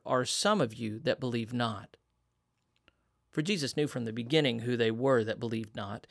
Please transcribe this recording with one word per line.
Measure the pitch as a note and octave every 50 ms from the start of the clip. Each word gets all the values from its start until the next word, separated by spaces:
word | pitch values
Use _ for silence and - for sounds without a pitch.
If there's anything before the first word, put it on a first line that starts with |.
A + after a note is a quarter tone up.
| -
are | - B2+ B2+ B2
some | - - - - G3+ G#3+ G3
of | C3+ A2 A2
you | A#2+ A#2 G#2+ G#2+ A2+
that | - B2+ - -
believe | C3 B2 A#2+ A#2 A2+ A2
not." | B2 A#2+ A#2+ A2+ G#2 F#2+ - - - _ _ _ _ _ _ _ _ _ _ _ _ _ _ _ _ _ _ _ _ _ _ _ _ _ _ _
For | - D#3
Jesus | D3+ F#3+ G#3+ E3 C#3 B2 -
knew | D3+ D3
from | - - C3 A#2
the | A2+ A2
beginning | A#2+ A#2 A#2+ D#3 D#3+ D3 B2+ A#2 A2+
who | A2+ A#2+ B2
they | A#2 A#2 A2+
were | A2+ A#2 C3 C3+ C3 A#2 G#2+
that | A2 - -
believed | A#2+ A2+ A2+ A2+ A2 G#2+ -
not, | A2+ G#2 G2+ A2 A2+ - _